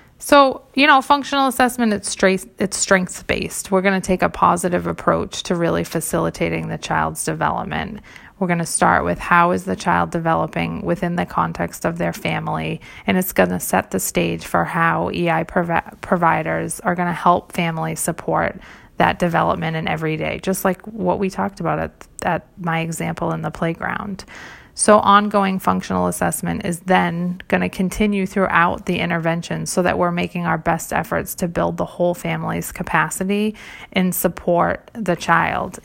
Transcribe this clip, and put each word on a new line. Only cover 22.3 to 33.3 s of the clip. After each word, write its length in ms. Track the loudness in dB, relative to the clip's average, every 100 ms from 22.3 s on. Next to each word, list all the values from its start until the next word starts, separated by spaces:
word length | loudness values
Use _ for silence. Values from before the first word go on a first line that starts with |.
| -4 -6 -8
my 220 | -4 -2
example 520 | -4 -4 -6 -4 -4
in 80 | -4
the 100 | -6
playground. 760 | -4 -4 -4 -6 -6 -8 -10 -12 -18 -18 -20 -18
So 280 | 0 6 6
ongoing 580 | 8 6 4 2 0 0
functional 480 | 0 0 0 0 0
assessment 580 | 0 -2 -2 -4 -4
is 160 | -4 -6
then 640 | 2 2 2 -2 -4 -4 -2
gonna 200 | 0 0
continue 560 | 0 -2 2 0 2
throughout 600 | -2 0 2 4 2 0 -4
the 140 | -2
intervention 640 | -2 0 0 -2 -4 -6 -2
so 160 | 2
that 160 | 2 2
we're 140 | 2
making 340 | 0 -2 -2 -2
our 100 | 0
best 380 | 0 -2 -2
efforts 400 | -2 0 -2 -4
to 140 | -4 -4
build 280 | 0 -2 -2
the 80 |
whole 300 | -6 0 0
family's 580 | 0 -4 -4 -4 -4 -6
capacity 840 | -8 -2 0 0 -2 -2